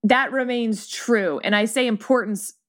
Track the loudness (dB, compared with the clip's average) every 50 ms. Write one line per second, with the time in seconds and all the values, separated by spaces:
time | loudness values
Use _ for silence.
0 | 4 4 4 4 2 0 -2 -2 -2 0 -2 -2 0 0 -2 -4 -6 -12 -12 -10
1 | 0 2 2 2 2 0 -2 -2 -2 0 2 2 0 0 0 0 0 0 0 -2
2 | 0 2 2 2 2 -2 -6 -6 -8 -12 -16 _ _